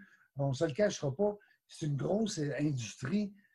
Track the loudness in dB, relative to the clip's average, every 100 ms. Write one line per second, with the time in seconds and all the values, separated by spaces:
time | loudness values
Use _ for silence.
0 | -10 -20 _ -2 -2 2 0 4 2 2
1 | -2 2 0 0 -10 _ _ -4 -2 0
2 | 2 2 2 0 -2 0 0 0 -6 -8
3 | -2 0 -2 -6 _